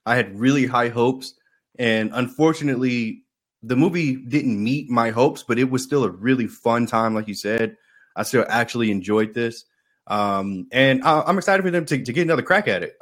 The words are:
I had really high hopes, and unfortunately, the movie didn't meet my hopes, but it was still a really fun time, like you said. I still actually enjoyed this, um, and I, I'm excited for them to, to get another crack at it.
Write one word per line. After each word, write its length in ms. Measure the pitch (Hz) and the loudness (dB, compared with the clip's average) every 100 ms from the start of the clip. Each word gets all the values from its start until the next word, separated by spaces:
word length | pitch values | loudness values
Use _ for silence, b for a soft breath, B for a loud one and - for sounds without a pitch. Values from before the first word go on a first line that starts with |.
| - | -2
I 100 | 120 | 0
had 220 | 104 98 | 0 0
really 240 | 127 135 | 2 2
high 240 | 123 123 120 | 2 2 0
hopes, 460 | 117 120 131 - - _ _ _ - | 2 0 0 -8 -18 _ _ _ -4
and 320 | 120 110 107 | 0 2 0
unfortunately, 1120 | 120 123 - 160 160 143 123 127 123 113 - _ _ _ _ | -2 -4 2 2 2 -2 -2 0 -2 -4 -6 _ _ _ _
the 140 | 113 123 | -4 2
movie 400 | 170 175 156 131 | 2 2 -2 -2
didn't 460 | 120 143 135 104 | -2 -2 0 -2
meet 240 | 110 143 135 | -2 -2 -2
my 220 | 120 117 | 0 0
hopes, 320 | 110 139 160 - | 2 0 0 -2
but 120 | 170 | 0
it 120 | 131 | 0
was 120 | 127 | -2
still 180 | - 147 | -2 0
a 60 | 110 | 0
really 360 | 90 110 131 110 | -2 0 0 -2
fun 400 | - 117 117 117 | -4 -2 0 0
time, 280 | 113 113 | 0 0
like 140 | 110 107 | -2 -4
you 60 | |
said. 420 | 101 104 113 113 110 b b b - | -6 -4 -2 -2 -6 b b b -8
I 60 | |
still 240 | 110 127 - | -2 0 2
actually 420 | 117 117 120 113 | 0 -2 -2 0
enjoyed 440 | 98 92 107 110 | 0 0 0 0
this, 320 | 113 117 113 - _ _ _ - | -2 -6 -6 -18 _ _ _ -6
um, 600 | 104 101 98 98 98 87 | -2 0 -2 -4 -6 -4
and 320 | 123 135 131 | 2 4 4
I, 160 | 139 156 156 | 2 2 2
I'm 100 | 190 | 0
excited 260 | 190 190 | 2 2
for 80 | 185 | 2
them 140 | 175 | -2
to, 180 | 156 139 | -2 -4
to 100 | 123 | -2
get 80 | 127 | -2
another 180 | 165 160 | 0 0
crack 260 | 160 185 147 | 2 0 2
at 140 | 95 | -2
it. 120 | 82 - | -4 -8